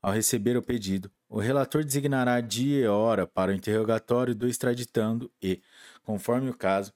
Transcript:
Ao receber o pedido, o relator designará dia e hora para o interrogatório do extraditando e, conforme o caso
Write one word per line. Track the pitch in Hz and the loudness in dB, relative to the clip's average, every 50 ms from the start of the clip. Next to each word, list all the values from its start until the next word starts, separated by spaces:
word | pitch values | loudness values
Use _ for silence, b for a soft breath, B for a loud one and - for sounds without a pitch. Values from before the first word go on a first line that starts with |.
Ao | - 101 | -2 0
receber | 98 110 110 - - 117 101 120 123 123 | -2 0 0 0 0 0 2 2 0 0
o | |
pedido, | 117 - 123 117 101 95 95 95 92 101 _ _ _ _ | 0 -2 -4 -4 -2 -2 -4 -4 -4 -8 _ _ _ _
o | - 107 | -6 -2
relator | 101 117 135 139 135 135 - 151 156 | -2 0 2 0 0 0 0 -2 -2
designará | 147 131 143 139 143 139 131 127 123 123 120 | 0 -2 -2 0 0 0 2 2 2 2 0
dia | 120 113 92 117 127 139 143 139 127 | 0 -2 -2 -2 0 2 2 2 4
e | 107 | 4
hora | 101 101 110 113 113 98 90 - | 4 4 4 2 2 2 0 -2
para | _ - 95 92 | _ 0 0 0
o | 98 | 0
interrogatório | 95 - - 104 110 110 107 113 110 - - 120 120 127 123 120 | 0 0 0 0 0 2 2 0 0 0 0 0 0 2 0 -2
do | 104 120 123 | -2 -2 -2
extraditando | 117 - - 127 120 120 123 - _ 117 110 110 113 117 127 - _ _ | -2 0 0 -2 -2 -2 -4 -4 _ 0 0 0 -2 -2 -4 -8 _ _
e, | - 190 190 - B B B B B B B B B | -2 -2 -2 -2 B B B B B B B B B
conforme | - 107 101 - - 120 127 135 131 | -6 -6 -6 -2 0 0 0 0 -2
o | 120 - | -6 -2
caso | - 95 98 98 101 104 - | 0 0 2 0 0 -4 -12